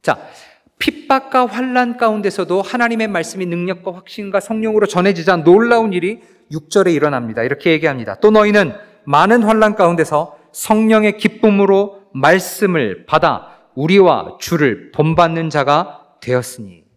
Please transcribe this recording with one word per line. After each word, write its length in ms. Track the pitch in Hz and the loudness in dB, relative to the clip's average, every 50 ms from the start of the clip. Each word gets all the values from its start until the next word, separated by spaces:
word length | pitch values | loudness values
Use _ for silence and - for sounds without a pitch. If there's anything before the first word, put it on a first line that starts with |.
자, 160 | _ - 135 - - - - - - _ _ _ _ _ _ _ | _ -2 -4 -4 -6 -20 -20 -20 -20 _ _ _ _ _ _ _
핍박과 680 | - - - - - - 269 269 269 - - 262 254 240 | -6 -6 -6 -6 -10 -6 -6 -6 -6 -2 -2 0 0 0
환난 500 | 196 233 254 262 247 254 247 240 233 240 | -4 -8 -8 -4 -2 -2 -2 -2 -4 -2
가운데서도 640 | 240 226 214 214 196 196 190 - 185 160 175 190 | -2 -2 -2 -2 -4 -6 -4 -4 -4 -2 -2 -4
하나님의 460 | 196 190 - 247 240 233 233 226 220 214 | -4 -4 -4 -4 -2 -2 -2 -4 -4 -4
말씀이 380 | 202 175 165 - - 185 185 | -4 -6 -6 -6 -8 -10 -8
능력과 480 | 175 170 175 175 185 190 180 - 196 175 | -6 -6 -6 -6 -6 -8 -8 -10 -12 -12
확신과 460 | 185 _ - - - 208 196 190 196 | -12 _ -20 -16 -14 -14 -4 -4 -4
성령으로 480 | 196 - 226 220 220 220 214 214 208 - | -4 -4 -6 -4 -4 -2 0 -2 -2 0
전해지자 500 | - 180 180 196 196 170 165 175 185 170 | -2 0 0 0 0 0 0 0 0 2
놀라운 540 | 147 165 180 208 233 240 240 233 226 220 185 | 4 6 6 6 6 4 2 2 2 0 -2
일이 280 | 175 165 190 220 - _ _ _ _ _ _ | -4 -4 -4 -8 -8 _ _ _ _ _ _
육 180 | 147 156 - _ | -14 -14 -12 _
절에 240 | - 208 190 180 170 | 0 2 2 2 2
일어납니다. 500 | 143 143 151 143 127 120 113 110 117 113 | 2 0 0 -2 -2 -6 -6 -6 -4 -4
이렇게 280 | 127 135 139 - 175 | -4 -4 -2 0 0
얘기합니다. 440 | 160 151 156 156 139 127 117 107 98 - | 0 2 0 -2 -2 -4 -8 -10 -8 0
"또 100 | - 208 | 2 4
너희는 420 | 214 214 208 208 208 208 196 147 107 - - _ _ _ _ | 4 4 4 4 4 2 2 0 -4 -12 -20 _ _ _ _
많은 400 | - 139 143 175 208 226 247 220 | 0 2 2 4 4 4 2 2
환난 320 | 208 226 220 220 214 208 | 2 2 2 2 2 2
가운데서 600 | 208 190 170 170 165 156 - 156 147 156 - - - _ _ _ | 2 0 0 2 0 -2 -2 -2 -4 -4 -4 -12 -20 _ _ _
성령의 640 | - - - 214 214 220 220 220 214 214 208 202 208 | -14 -2 0 0 2 4 4 2 4 2 0 -2 0
기쁨으로 840 | - - - - - 220 202 196 202 196 196 196 202 208 - - _ _ _ | -4 -4 -4 2 2 2 4 4 2 2 2 2 0 -2 -6 -18 _ _ _
말씀을 920 | 135 135 147 175 190 185 - - - 214 196 175 160 127 104 92 85 - | 0 2 4 4 2 0 -4 -6 -4 -2 0 0 0 -2 -2 -4 -8 -8
받아 520 | - - 160 165 160 127 92 - - - _ _ _ _ | -2 0 2 2 2 -2 -2 -8 -18 -20 _ _ _ _
우리와 600 | 127 143 160 190 202 190 175 147 110 82 - - - | -6 -2 2 4 6 6 6 4 0 -2 -8 -14 -14
주를 520 | - - 170 151 147 131 107 - - - - | -8 -6 -2 0 0 0 0 -4 -10 -14 -4
본받는 560 | - 151 160 160 165 175 165 165 165 165 160 | -2 0 0 2 2 2 2 0 -4 -6 -4
자가 640 | 147 151 135 131 147 156 180 - - - _ _ _ _ | -2 -2 0 2 0 0 0 -4 -10 -20 _ _ _ _
되었으니." 640 | - 123 127 123 120 - - - 107 95 90 82 78 _ _ | -6 -4 -4 -2 -4 -6 -14 -16 -18 -20 -20 _ _ _ _